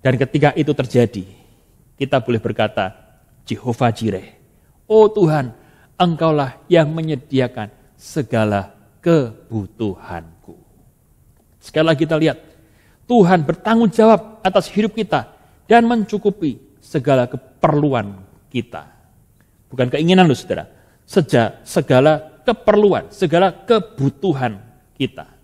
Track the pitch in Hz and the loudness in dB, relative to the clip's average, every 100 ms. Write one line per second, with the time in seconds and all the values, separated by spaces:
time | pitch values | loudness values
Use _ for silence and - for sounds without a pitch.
0 | 135 123 - 151 143 165 147 147 123 127 | 0 -2 -2 0 0 0 -2 -2 0 0
1 | 117 104 95 - _ _ _ _ _ _ | 0 -2 -14 -20 _ _ _ _ _ _
2 | 135 135 120 117 113 107 110 - 95 - | -4 -2 -2 -4 -4 -2 -4 -2 -6 -8
3 | _ _ _ _ - 113 123 117 120 110 | _ _ _ _ -12 -10 -8 -2 -2 -2
4 | 113 95 - _ _ _ _ _ _ 214 | -6 -6 -12 _ _ _ _ _ _ 4
5 | 214 214 170 151 127 - _ _ _ _ | 4 2 0 0 -4 -12 _ _ _ _
6 | 180 160 165 151 135 - _ 170 151 160 | -2 0 0 0 -4 -8 _ 2 2 -2
7 | 160 139 - 131 127 120 104 _ _ _ | -6 -8 -4 -2 -2 -6 -14 _ _ _
8 | - - 127 117 107 101 95 _ _ _ | -10 -8 -4 -2 0 -2 -6 _ _ _
9 | 175 165 120 107 - 113 95 - 110 90 | 0 0 0 -10 -10 -10 -10 -6 -6 -6
10 | - 87 82 80 - - _ _ _ _ | -12 -14 -14 -20 -20 -20 _ _ _ _
11 | _ _ _ _ _ _ - 156 160 151 | _ _ _ _ _ _ -6 0 0 0
12 | 160 160 156 127 - _ _ _ _ _ | 0 0 0 -2 -14 _ _ _ _ _
13 | _ 247 180 185 139 143 208 226 226 - | _ 2 4 4 0 -6 -2 0 2 4
14 | 220 214 - - - 196 - 202 214 - | 4 4 0 -6 -2 -2 -2 -4 -4 -4
15 | 214 139 113 _ _ _ _ 226 233 240 | -4 -4 -6 _ _ _ _ 2 4 0
16 | 202 208 208 202 160 113 _ _ - 156 | -2 -2 -4 -2 -6 -6 _ _ -8 -6
17 | 127 131 123 131 - _ 160 147 147 127 | 0 0 0 -6 -16 _ 0 0 0 -2
18 | 104 98 92 _ _ 123 - 80 73 _ | -6 -14 -20 _ _ -8 -8 -16 -20 _
19 | _ _ _ _ _ _ _ 127 123 143 | _ _ _ _ _ _ _ -4 -4 -2
20 | 165 190 180 123 - 85 - _ _ _ | 2 4 4 2 -4 -10 -10 _ _ _
21 | _ - 147 127 113 - - - 147 127 | _ -2 0 0 0 -4 -8 -6 0 4
22 | 143 151 - - - 233 - 214 208 139 | 4 2 -4 -8 -4 -2 2 4 4 0
23 | - - 185 170 185 175 - 226 - - | -4 -6 0 2 0 -2 0 0 0 -4
24 | 135 - 196 139 127 101 110 _ _ _ | -4 -2 -4 -2 -4 -8 -20 _ _ _
25 | 135 - 76 _ | -6 -6 -20 _